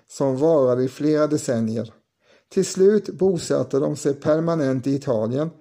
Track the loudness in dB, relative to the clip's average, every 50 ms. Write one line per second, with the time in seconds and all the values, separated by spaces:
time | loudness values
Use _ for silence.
0 | _ _ -6 -2 -2 -2 0 2 2 2 4 4 4 2 2 0 0 -2 -4 -2
1 | -2 0 2 2 0 0 0 -2 -2 -2 -2 -2 -2 -2 -4 -6 -8 -8 -12 _
2 | _ _ _ _ _ _ _ _ _ _ -2 -2 -2 -2 2 4 4 4 4 4
3 | 0 -4 -4 0 0 0 0 -2 -2 -2 -2 -2 -2 -2 -2 -2 -2 -2 -4 -2
4 | -2 -4 -4 0 0 0 0 2 0 0 0 0 0 0 -2 -2 -2 -2 -2 -2
5 | -2 -2 -2 0 0 -2 -2 -4 -4 -4 -8 -12